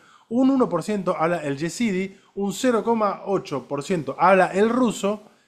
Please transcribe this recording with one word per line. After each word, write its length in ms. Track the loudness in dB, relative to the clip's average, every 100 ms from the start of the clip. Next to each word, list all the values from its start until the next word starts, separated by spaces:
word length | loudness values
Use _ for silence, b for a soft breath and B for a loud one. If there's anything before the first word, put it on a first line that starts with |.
| b b _
un 200 | 2 2
uno 180 | 4 2
por 140 | 0
ciento 320 | -2 -4 -2 -2
habla 200 | -2 -2
el 140 | -4 -4
yezidi, 600 | -6 -2 -2 -2 -4 b b -6
un 180 | -6
cero 300 | -2 0 0
coma 400 | 0 0 0 -2 -4
ocho 420 | -4 -2 -8 -4
por 140 | -6
ciento 340 | -2 -4 -4 2
habla 280 | 6 6 4
el 220 | 2 2
ruso, 640 | 2 0 0 -4 -4 b b